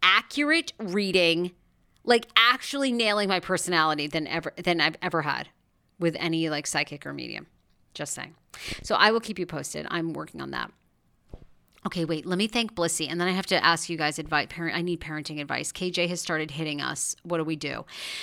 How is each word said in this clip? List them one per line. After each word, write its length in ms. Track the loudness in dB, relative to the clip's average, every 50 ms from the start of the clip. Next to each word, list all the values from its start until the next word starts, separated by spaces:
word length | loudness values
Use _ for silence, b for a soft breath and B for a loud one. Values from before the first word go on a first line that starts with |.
accurate 720 | 6 6 6 6 2 0 -2 0 2 4 2 2 0 -2 -8 -8
reading, 720 | -6 -2 0 0 2 4 4 6 6 6 4 2 0 -2 -6 _ _ _ _ _ _ _ _ _ 2
like, 220 | 4 4 4 2 4 6
actually 560 | 8 8 8 6 2 -2 -4 0 0 2 2
nailing 380 | 2 2 2 4 4 2 2 2
my 100 | 2 0
personality 680 | 2 0 0 0 0 2 4 4 4 4 2 0 -2
than 180 | -2 -2 -4 -2
ever, 280 | -2 -4 -4 -4 -6 -8
than 240 | -2 0 0 2 4
I've 160 | 2 0 0 -2 -4
ever 180 | -2 0 0
had 280 | 0 0 -2 -4 -6 -10 _ _ _ _ _ _ _ _ _ -2
with 160 | 0 0 0
any, 320 | 0 -2 0 0 0 0 0
like, 160 | -2 -4 -4
psychic 400 | -2 -2 -2 -2 -4 -6 -12 -12
or 80 | -12 -10
medium. 320 | -10 -10 -10 -10 -12 -12 -16 _ _ _ _ _ _ _ _ -12
Just 200 | -8 -8 -6 -6
saying. 200 | -8 -10 -12 -16 _ _ _ B B B B B B
So 140 | -2 0 4
I 160 | 6 6 6
will 80 | 6 2
keep 180 | 0 -4 -6
you 80 | -6 -6
posted. 400 | -6 -6 -8 -8 -8 -8 -8 -6 -6
I'm 220 | -4 -4 -4 -4 -6
working 280 | -8 -10 -10 -12 -12
on 80 | -10 -8
that. 220 | -6 -6 -8 -8 -12 _ _ _ _ _ _ _ _ _ _ _ -20 -18 -18 -20 -20 _ _ _ _ _ -8
Okay, 220 | -6 -4 -2 -2
wait, 220 | -2 -2 -4 -2
let 100 | -2 0
me 80 | 0 0
thank 300 | 2 0 -2 -2 -2 0
Blissy. 340 | 0 0 2 2 0 -2 -2
And 100 | -2 0
then 80 | 0
I 40 | 0
have 160 | 0 -2 0
to 180 | 0 2 4 4
ask 240 | 4 4 2 0 -4
you 80 | -2
guys 220 | -2 -2 -2 -2 -4
advice. 260 | -4 0 0 0 0 -2
Parent, 260 | -4 -6 -4 -4 -2
I 60 | -2 -2
need 180 | -2 -4 -4
parenting 400 | -6 -8 -8 -8 -8 -8 -8 -8
advice. 300 | -6 -4 -4 -4 -4 -6
K 180 | -6 -6 -4 -2
J 160 | 0 0 0
has 160 | 0 -2 -4
started 300 | -4 -2 -2 -2 -2 -4
hitting 280 | -6 -6 -6 -4 -4 -4
us. 360 | -4 -4 -4 -4 -4 -6 -6 -8 -6
What 140 | -4 -2
do 60 | -2 0
we 120 | -2 -4
do? 300 | -4 -4 -6 -6 -8 -10 B B B B B B B